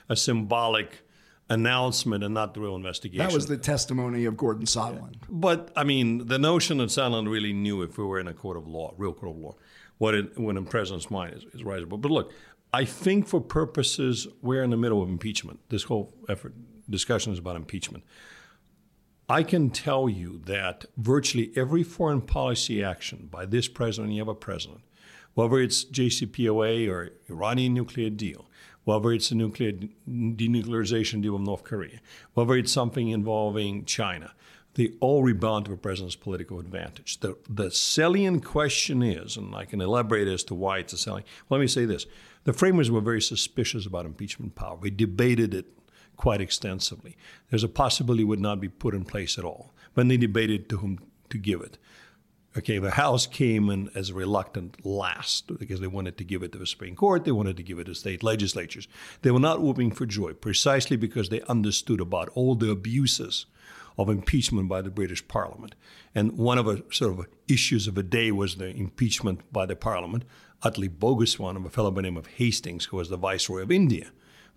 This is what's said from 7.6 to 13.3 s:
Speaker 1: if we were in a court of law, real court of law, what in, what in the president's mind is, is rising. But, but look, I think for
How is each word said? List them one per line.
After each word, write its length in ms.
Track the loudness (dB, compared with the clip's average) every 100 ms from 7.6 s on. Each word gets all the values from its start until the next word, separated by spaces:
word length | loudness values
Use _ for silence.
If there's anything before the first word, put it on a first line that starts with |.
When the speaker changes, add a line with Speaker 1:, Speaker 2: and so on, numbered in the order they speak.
| 0 0
Speaker 1:
if 160 | -4 -4
we 80 | -4
were 120 | -2
in 120 | -4
a 40 |
court 220 | -8 -8 -10
of 100 | -10
law, 280 | -10 -10 -6
real 140 | -8
court 240 | -6 -10 -12
of 60 |
law, 140 | -14 -16 _ -20 -20 0
what 180 | 2 2
in, 120 | 0 -4
what 180 | -4 -2
in 80 |
the 60 | -2
president's 420 | -2 -2 -6 -6
mind 240 | -6 -6 -12
is, 80 | -18
is 100 | -12 -8
rising. 240 | -8 -8
But, 80 | -4
but 140 | 0
look, 200 | 0 0 -8 -20 _ _
I 120 | -2 0
think 420 | 0 2 4
for 140 | 4